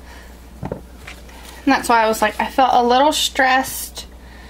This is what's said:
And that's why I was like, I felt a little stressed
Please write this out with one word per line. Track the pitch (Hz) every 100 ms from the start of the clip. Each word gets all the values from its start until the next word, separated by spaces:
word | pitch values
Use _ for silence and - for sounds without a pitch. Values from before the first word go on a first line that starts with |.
| - - - - - -
And | - - - - - - - - - - -
that's | 254 -
why | 233
I | 220
was | 220
like, | 214 -
I | 214
felt | - 254
a | 247
little | 240 247 294
stressed | 302 - - 262 262 262 - - - - - - - -